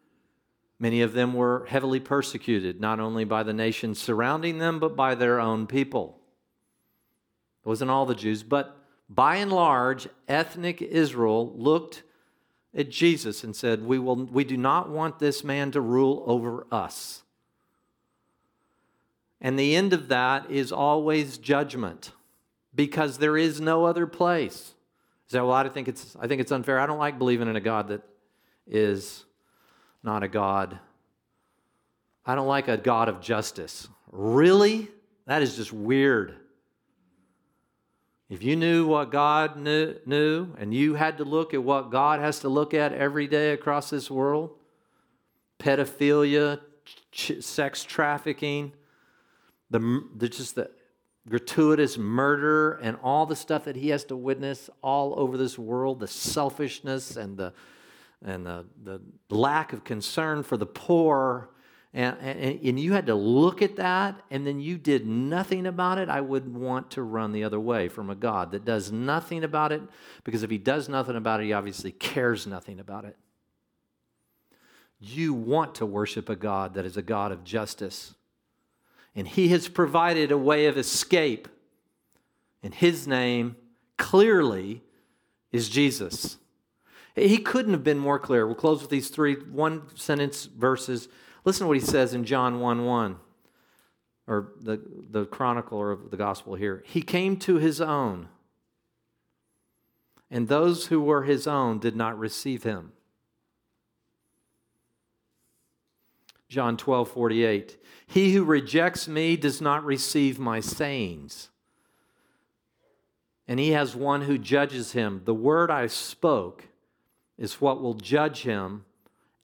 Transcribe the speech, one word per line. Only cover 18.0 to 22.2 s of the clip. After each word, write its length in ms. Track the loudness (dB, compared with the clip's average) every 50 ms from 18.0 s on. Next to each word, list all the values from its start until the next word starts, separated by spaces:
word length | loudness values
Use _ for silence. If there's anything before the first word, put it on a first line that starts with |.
| _ _ _ _ _ _ _ _ _ _ _ _ _ _ _ _ _ _ _ _ _ _ _ _ _ _ _ _
And 180 | -2 -2 0 2
the 180 | 2 4 4
end 160 | 4 4 4
of 160 | 2 2 2 2
that 420 | 2 4 4 4 2 0 -2 -2
is 220 | -2 -2 -2 -2
always 640 | -2 0 2 4 4 4 2 2 2 0 0 -2 -8 -12
judgment, 720 | 0 2 2 2 2 -2 -4 -6 -6 -6 -8 -12 -18 -20 -20 _